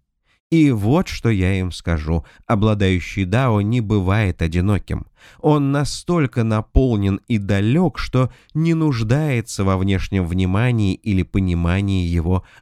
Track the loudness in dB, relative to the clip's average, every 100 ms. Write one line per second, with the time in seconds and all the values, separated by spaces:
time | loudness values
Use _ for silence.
0 | _ _ _ _ 0 4 4 2 2 2
1 | 0 -2 -2 0 0 0 -4 -6 -4 -4
2 | -2 -4 -4 -14 -4 0 2 2 0 0
3 | -2 -6 -2 0 0 0 0 -2 0 0
4 | 2 0 0 -2 -2 0 0 -2 -4 -8
5 | -10 _ -20 -4 2 2 2 0 -2 -6
6 | -2 0 0 0 0 -2 2 2 2 2
7 | 0 -2 -2 -4 0 0 0 0 0 -4
8 | -4 0 -2 -4 _ -2 0 2 0 0
9 | 0 0 0 -2 -4 -2 0 0 0 -2
10 | -2 -2 -2 0 0 0 0 0 0 -2
11 | -2 0 0 -2 0 0 0 0 0 -2
12 | 0 0 0 -2 -4 -12